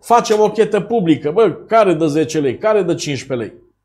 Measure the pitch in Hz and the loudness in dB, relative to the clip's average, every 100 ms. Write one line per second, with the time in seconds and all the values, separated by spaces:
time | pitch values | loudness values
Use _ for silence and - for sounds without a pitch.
0 | - 233 - 214 214 208 214 214 - 233 | 0 0 2 2 2 2 0 0 -2 -2
1 | 170 139 147 175 208 - - 226 202 160 | 0 0 0 0 0 0 0 2 2 2
2 | 160 147 151 156 139 110 214 214 180 165 | 0 0 -2 -2 -2 -2 0 0 0 -4
3 | 147 135 - 127 104 - _ _ | -4 -8 -6 -8 -8 -14 _ _